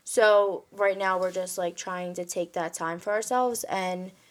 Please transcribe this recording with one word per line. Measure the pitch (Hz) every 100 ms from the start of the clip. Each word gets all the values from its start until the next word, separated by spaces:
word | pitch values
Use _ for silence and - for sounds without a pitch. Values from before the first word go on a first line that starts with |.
So, | - - 214 208 202 180 -
right | - 202 190
now, | 190 185
we're | 185
just, | 185 185 -
like, | 175 175
trying | - 180 180
to | 180
take | 175 185 170
that | 180 165
time | - 165 170
for | 208
ourselves | 208 214 254 254 226
and | - 190 185 180 185 - _